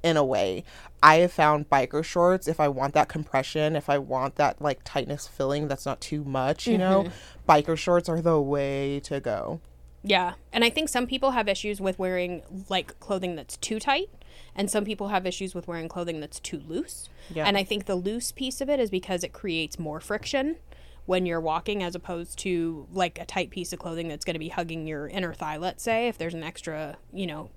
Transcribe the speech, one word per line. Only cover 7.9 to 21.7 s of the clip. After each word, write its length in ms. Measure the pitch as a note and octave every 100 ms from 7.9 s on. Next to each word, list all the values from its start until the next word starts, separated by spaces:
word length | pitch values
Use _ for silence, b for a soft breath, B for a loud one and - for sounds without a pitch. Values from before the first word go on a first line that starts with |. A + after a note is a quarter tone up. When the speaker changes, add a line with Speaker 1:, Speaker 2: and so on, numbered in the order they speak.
| F3 F3
Speaker 1:
are 120 | E3
the 200 | E3 D#3+
way 600 | C#3 C#3+ C#3 C#3 C#3 C#3+
to 200 | - C#3
go. 400 | C3 G2+ A1 E3 - - - -
Speaker 2:
Yeah. 320 | G3 F#3+ F3+ - -
And 120 | A#3
I 60 | B3
think 180 | C#4 D#4
some 180 | B3 B3
people 260 | C4 C4+
have 160 | B3+ G#3
issues 320 | G3 G#3 G3+
with 180 | F#3+ F#3
wearing, 440 | F#3 F3+ F3+ F3 - F#3+ F#3+
like, 300 | F#3+ - -
clothing 360 | - G3 F#3 E3
that's 200 | - -
too 240 | - A3
tight, 280 | - C#4+ G4 - b b b
and 160 | - G3
some 140 | G#3+
people 240 | G#3 G#3 G3+
have 180 | G3+ F#3
issues 280 | F3+ F#3+
with 120 | F#3 E3
wearing 220 | E3 E3
clothing 320 | - F3 D#3+
that's 200 | D3 -
too 220 | - D#3 D3+
loose. 420 | E3+ E4+ - - B B
Speaker 1:
Yeah. 160 | E3 D#3
Speaker 2:
And 100 | G3+
I 80 |
think 220 | F#3+ G#3 G3
the 100 | F#3
loose 340 | F#3 A3+ -
piece 280 | - C4 C4
of 80 | C4+
it 80 | C#4+
is 100 | A3+
because 340 | F#3+ F#3 F3+
it 80 | F3
creates 460 | - G3+ D#3+ D#3 -
more 220 | D#3+ D#3
friction 560 | - G#3+ - C#4 C#4 D#4+ - b b b -
when 200 | F#3 F3+
you're 140 | E3
walking, 420 | D#3+ D#3+ F#3+